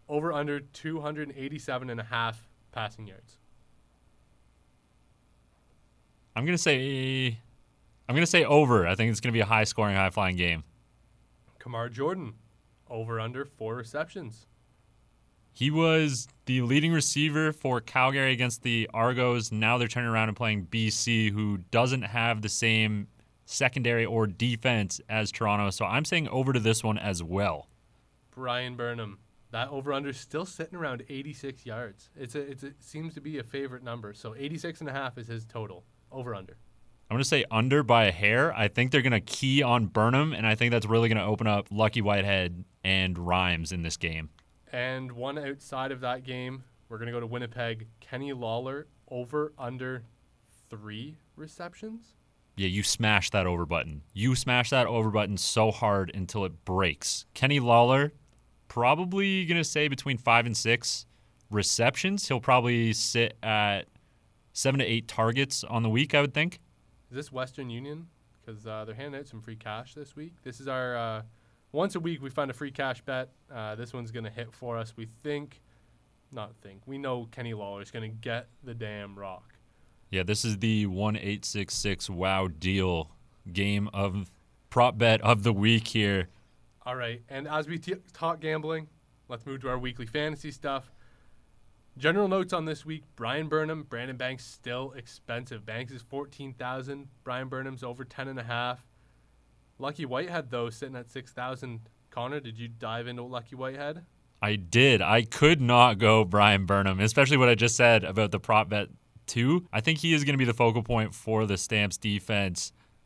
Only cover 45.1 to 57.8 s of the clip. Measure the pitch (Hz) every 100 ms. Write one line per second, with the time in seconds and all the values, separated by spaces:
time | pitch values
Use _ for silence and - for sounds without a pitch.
45.1 | 120 131 147 139 139 - 131 135 131 127
46.1 | 127 131 127 127 131 131 _ - 113 120
47.1 | 120 117 123 120 120 117 113 110 - -
48.1 | 127 139 131 117 113 131 139 151 _ -
49.1 | 123 120 151 151 - 123 123 127 127 113
50.1 | _ _ _ _ _ - 107 107 107 139
51.1 | 156 _ - 156 - 175 175 220 226 -
52.1 | _ _ _ _ - 95 98 101 - 110
53.1 | 104 - 104 90 87 85 82 65 76 -
54.1 | 95 120 127 - 123 117 131 120 117 110
55.1 | 107 101 98 - 117 110 101 110 101 90
56.1 | 98 92 107 95 82 - 92 92 73 -
57.1 | - - - 131 143 120 117